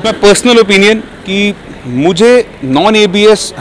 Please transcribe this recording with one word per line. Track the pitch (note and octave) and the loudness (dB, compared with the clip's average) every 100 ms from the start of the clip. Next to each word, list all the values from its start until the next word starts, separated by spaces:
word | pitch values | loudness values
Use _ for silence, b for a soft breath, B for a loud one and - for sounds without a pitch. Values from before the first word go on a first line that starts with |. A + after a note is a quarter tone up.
मैं | A3+ - | -6 0
पर्सनल | G3+ F#3+ A#3+ B3 | 0 2 2 2
ओपिनियन | G3+ G3 G3+ A3 | 2 2 2 0
कि | - - - G3 G3+ G3 - - B2+ | -6 -18 -8 -4 -4 -6 -16 -18 -8
मुझे | B2 D#3+ F3+ A#3 B3 A3 - | -2 -2 2 2 2 0 -10
नॉन | C3+ C3+ G3+ A3 | -4 -2 0 0
एबीएस | G#3 G3+ G#3 G#3 - - | 0 2 2 2 -4 -2